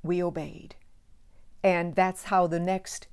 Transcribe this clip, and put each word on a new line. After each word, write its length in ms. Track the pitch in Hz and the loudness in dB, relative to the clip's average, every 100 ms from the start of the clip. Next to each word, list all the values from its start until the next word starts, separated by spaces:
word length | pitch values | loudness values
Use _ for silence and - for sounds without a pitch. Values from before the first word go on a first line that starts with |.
we 180 | 165 175 | -2 -2
obeyed. 540 | 175 160 143 - - - - - _ - - - - - | -2 -4 -10 -12 -18 -20 -20 -20 _ -20 -20 -20 -20 2
And 320 | 196 175 175 156 | 4 4 0 2
that's 280 | 185 185 | 0 0
how 220 | - 190 175 | 0 2 4
the 140 | 170 | 2
next 480 | 175 190 - - - | 0 -2 -4 -14 -14